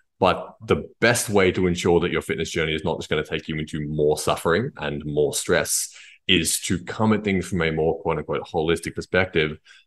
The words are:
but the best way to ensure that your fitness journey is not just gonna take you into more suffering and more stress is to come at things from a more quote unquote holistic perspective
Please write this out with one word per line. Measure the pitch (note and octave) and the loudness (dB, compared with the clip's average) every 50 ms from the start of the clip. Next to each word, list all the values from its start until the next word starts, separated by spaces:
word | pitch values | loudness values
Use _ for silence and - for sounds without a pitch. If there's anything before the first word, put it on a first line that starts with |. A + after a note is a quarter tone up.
| _ _ _ - | _ _ _ 2
but | G2 F2+ E2+ - - - - - A2+ | 2 2 2 0 -4 -14 -16 -6 -2
the | G#2+ F#2 D2+ - - - - | 0 0 0 -2 -6 -2 2
best | A2+ A#2 A2+ - - - | 2 4 4 2 0 2
way | G2+ G2 F#2+ F#2 | 4 4 4 4
to | F2+ F#2+ F#2 | 4 2 2
ensure | F2+ E2+ F2 - F2+ E2+ E2 | 2 2 2 4 4 4 4
that | F2 D2+ | 4 2
your | D2+ D#2 | -2 -2
fitness | - - - D#2+ E2 - | -2 -4 -4 -4 -4 -4
journey | - E2+ D#2+ D#2 D#2 | -2 -2 -2 -2 -2
is | D#2 E2 | -2 -2
not | E2+ D#2+ - | -2 -4 -4
just | - - | -4 -4
gonna | D#2+ D#2 D2+ | -2 -2 -2
take | - E2 D#2+ - - | -2 -6 -6 -6 -6
you | D#2 | -6
into | D#2 D#2 - D#2 D2+ D2 D2 | -6 -6 -6 -6 -6 -6 -4
more | D2+ D2+ D2 D2+ D2+ - | 0 2 2 2 2 2
suffering | - - D2 - - E2+ E2 G#2 B2+ D#3 - | 0 0 0 0 2 2 2 2 0 -2 -6
and | - D2+ D2 D2 D2 D2 | -8 -6 -6 -6 -6 -6
more | D2 D2 D2+ D2 F#2+ | -2 0 0 0 0
stress | - - - - F2 D2+ C#2+ - - - - - - - - - - _ _ - | 0 -2 0 2 2 2 2 0 -2 -4 -4 -6 -10 -18 -20 -20 -20 _ _ 2
is | F#2 E2 D#2+ - - - | 2 2 2 0 -2 -2
to | - - F#2 E2+ - | -2 -2 -2 -2 -4
come | - - - A2 G#2+ G#2+ | -6 -4 0 2 2 2
at | G2+ - | 2 0
things | G2+ G2 F2+ E2+ | 0 -2 -2 -2
from | - G2 E2+ | -2 -2 0
a | D#2+ E2 | 0 0
more | D#2+ D#2+ D#2 E2 D#2+ - | 0 0 0 0 0 -2
quote | - E2+ D#2+ D2+ | -2 -4 -4 -2
unquote | D2+ - D2 - - | -4 -4 -4 -6 -6
holistic | - - E2 D#2 E2 E2 - - - - | -4 -4 -2 0 0 0 0 -2 -8 -8
perspective | F2 - - - F#2 F#2+ - - E2 D#2 D2+ D2+ - _ - - - _ | -10 -6 0 0 2 2 2 2 0 0 0 -2 -8 _ -20 -20 -20 _